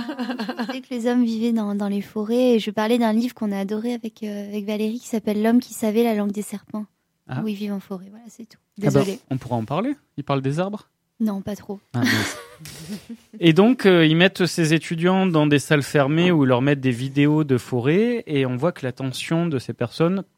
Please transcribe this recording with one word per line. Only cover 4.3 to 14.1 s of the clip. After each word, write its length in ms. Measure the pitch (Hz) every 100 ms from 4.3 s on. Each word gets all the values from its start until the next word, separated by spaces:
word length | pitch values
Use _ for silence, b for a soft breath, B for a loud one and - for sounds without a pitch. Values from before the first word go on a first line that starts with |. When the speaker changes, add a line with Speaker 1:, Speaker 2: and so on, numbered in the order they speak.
| 202 202
Speaker 1:
avec 180 | 208 202
Valérie, 320 | 214 220 233
qui 80 | -
s'appelle 340 | 226 208 208
L'homme 180 | 220 240
qui 120 | 240
savait 300 | - 220 208
la 100 | 233
langue 180 | 208 202
des 100 | 202
serpents, 420 | 202 202 - 214 208 _ _ _ -
Speaker 2:
Ah. 120 | 127
Speaker 1:
où 60 | 214
ils 60 |
vivent 180 | 202 208
en 80 | 202
forêt. 260 | - 190 190
Voilà, 160 | 214 233
c'est 160 | - 226
tout. 100 | _ _ -
Speaker 2:
Ah 20 |
bah, 60 | 196 139
Speaker 1:
Désolée. 180 | 190 190 -
Speaker 2:
on 80 | 131
pourra 180 | - 120
en 80 |
parler. 300 | 110 147 240 285 _ -
Il 60 |
parle 180 | 135 139
des 160 | 135 147
arbres ? 280 | 190 208 _ _ _ -
Speaker 1:
Non, 220 | 220 196
pas 140 | 190 202
trop. 240 | - 196 _
Speaker 2:
Ah, 60 | -
mince. 380 | - 110 107 - - -
<laughs> 800 | 156 143 160 196 - 233 _ 214
Et 120 | 170
donc, 340 | 160 214 254 196
euh, 200 | 180
ils 100 | 156